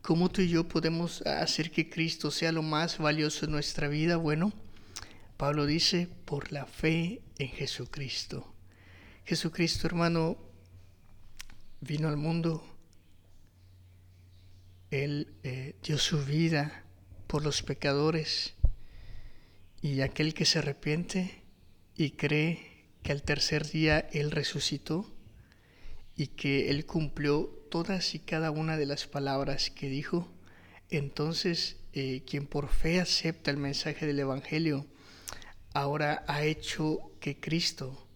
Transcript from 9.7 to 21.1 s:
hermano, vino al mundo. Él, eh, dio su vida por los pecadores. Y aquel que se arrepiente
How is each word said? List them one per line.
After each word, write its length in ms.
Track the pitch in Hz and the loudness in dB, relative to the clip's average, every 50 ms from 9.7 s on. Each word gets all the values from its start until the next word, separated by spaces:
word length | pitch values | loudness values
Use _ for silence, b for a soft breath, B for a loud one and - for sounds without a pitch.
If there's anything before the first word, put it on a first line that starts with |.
| - - - 165 | 2 2 0 0
hermano, 500 | 170 170 170 170 170 165 160 165 220 - - - - - - - - - - - - - - - - - - - - - - - - - - - - - | 2 4 4 4 4 4 2 2 0 -4 -8 -18 -20 -20 -20 -20 -20 -20 -20 -20 -20 -20 -20 -20 -20 -18 -18 -16 -14 -14 -12 -12 -12 -14 -14 -14 -14 -14
vino 280 | - 135 147 147 156 160 | -8 -6 -4 -2 0 0
al 80 | 151 | 0
mundo. 480 | 147 147 160 165 170 165 165 160 156 - - - - - - - - - - - - - - - - - - - - - - - - - - - - - - - - - - - - - - - - - - - - - - | 0 0 0 0 2 0 0 -2 -2 -6 -12 -18 -18 -20 -20 -20 -20 -20 -20 -20 -20 -20 -20 -20 -20 -20 -20 -20 -20 -20 -20 -20 -20 -20 -20 -20 -20 -20 -20 -20 -20 -20 -20 -20 -20 -20 -20 -20 -20 -20 -20 -20 -20 -12 -6
Él, 440 | - 139 139 147 147 143 147 - - - | -4 -2 -2 0 -2 -2 -4 -6 -10 -12
eh, 320 | - 135 127 131 131 143 - - | -8 -8 -6 -6 -8 -10 -12 -12
dio 160 | - - 151 143 | -4 -2 0 2
su 260 | - - 180 147 139 | 2 2 2 0 0
vida 600 | 135 147 156 165 165 165 147 143 151 - - - - - - - - - - - | 2 2 4 4 4 4 2 2 0 -4 -10 -18 -20 -20 -20 -20 -20 -18 -16 -8
por 160 | - - 147 | -2 -2 0
los 200 | 147 147 139 - | 2 2 0 0
pecadores. 920 | - - 139 - - 147 139 143 147 156 165 160 156 - - - - - - - - - B B B B B B B B B B B B B B B B B B B B - - | 0 -2 -4 0 2 2 4 6 4 4 4 2 0 0 -2 -2 -2 -4 -2 6 6 6 B B B B B B B B B B B B B B B B B B B B -14 -4
Y 180 | - 147 139 131 | -2 -2 2 2
aquel 340 | 135 131 - - 156 156 160 | 0 0 2 0 0 0 0
que 100 | - 165 | 2 2
se 160 | - - 165 | 4 4 2
arrepiente 840 | 143 143 139 - - 147 151 165 175 - | 2 -2 -4 -4 -2 0 0 0 0 0